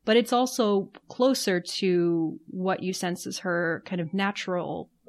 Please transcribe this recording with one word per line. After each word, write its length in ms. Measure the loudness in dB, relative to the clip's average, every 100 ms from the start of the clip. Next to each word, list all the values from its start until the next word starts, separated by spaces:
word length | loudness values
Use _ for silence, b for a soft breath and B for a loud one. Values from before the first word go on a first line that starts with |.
but 120 | 2 4
it's 160 | 4
also 580 | 2 2 2 2 2 0 -10 -14
closer 500 | 0 2 4 2 0
to 800 | -2 -2 2 4 4 2 0 -4 -10
what 380 | -4 -2 -2
you 80 | -2
sense 340 | -4 -4 -4 -8
is 120 | -6
her 420 | -2 -2 0 -4
kind 160 | -4 -6
of 140 | -4
natural, 760 | -2 -2 -4 -4 -4 -4 -8 -10 _